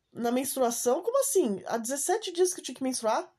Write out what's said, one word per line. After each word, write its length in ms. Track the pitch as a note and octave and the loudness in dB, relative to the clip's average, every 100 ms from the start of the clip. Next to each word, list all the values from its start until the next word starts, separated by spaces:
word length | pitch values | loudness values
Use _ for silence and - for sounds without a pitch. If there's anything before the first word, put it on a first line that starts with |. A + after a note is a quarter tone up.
| _ | _
na 200 | - A#3 | -4 0
menstruação? 680 | B3 C4+ - A#3+ A#3+ B3 C#4 | 0 0 0 0 2 0 0
Como 180 | - C5+ | 2 2
assim? 420 | C5+ G4 C4+ F#3+ - | 4 4 4 0 -2
Há 100 | A#3 | -4
dezessete 540 | A3+ C4+ - G4+ G4 | -4 -4 0 0 -2
dias 200 | E4 F#4 | 2 2
que 80 | - | 0
eu 40 | |
tinha 100 | - | -10
que 80 | B3+ | -6
menstruar?" 500 | C4 B3+ A3 B3 F4+ | -4 -2 0 -2 -4